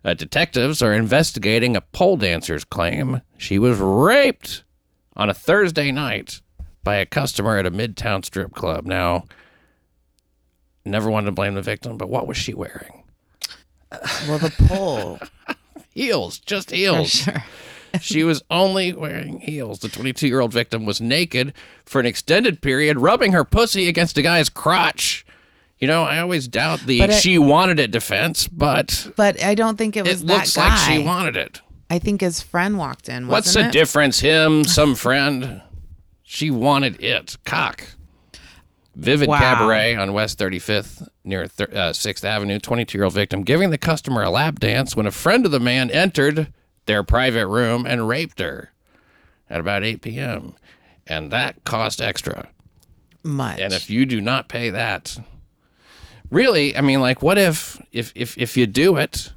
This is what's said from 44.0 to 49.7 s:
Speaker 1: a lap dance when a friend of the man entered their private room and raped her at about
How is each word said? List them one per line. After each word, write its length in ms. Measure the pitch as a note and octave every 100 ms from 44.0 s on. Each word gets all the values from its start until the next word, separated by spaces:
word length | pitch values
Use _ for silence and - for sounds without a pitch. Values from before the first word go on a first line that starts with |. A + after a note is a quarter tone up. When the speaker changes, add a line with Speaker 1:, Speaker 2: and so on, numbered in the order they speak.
| - A#2+
Speaker 1:
a 80 | F#2+
lap 280 | G2 D#3 D3
dance 380 | A2 A#2 C3 A2
when 100 | G#2
a 40 |
friend 320 | - D#3 A#3 G#3+
of 60 |
the 80 | C#3
man 300 | B2 B2+ B2+
entered 600 | D3+ F#3+ D#3+ C#3+ D3+ D3+ - _ _ -
their 160 | G#2
private 440 | F#2+ A#2+ C3 A#2 F#2+
room 380 | A2 A#2 A#2+ B2+
and 200 | B2 A2
raped 320 | C3 E3 -
her 300 | F2 C2+ - _ _ _ _ _ _ _ _
at 80 | E2+
about 240 | E2+